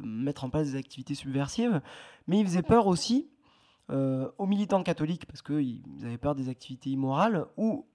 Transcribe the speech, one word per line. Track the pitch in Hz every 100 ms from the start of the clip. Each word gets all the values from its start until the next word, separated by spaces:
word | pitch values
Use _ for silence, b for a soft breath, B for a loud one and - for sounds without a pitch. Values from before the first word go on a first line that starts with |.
mettre | 110 110 139 143
en | 131
place | 151 147
des | 135
activités | - - - 143
subversives. | 139 135 139 - 240 175 B B B B -
Mais | 196
ils | 202
faisaient | 180
peur | - 233 196
aussi, | 175 - 254 - _ b b b b -
euh, | 135 135 131 131 -
aux | 196
militants | 202 208 -
catholiques | 175 165 156 175 -
parce | -
qu'ils | - 151 131 147 - -
avaient | 117 117
peur | 147 139
des | 131
activités | 127 - 131 135
immorales, | 135 135 139 214 185 - -
ou | 220 277 -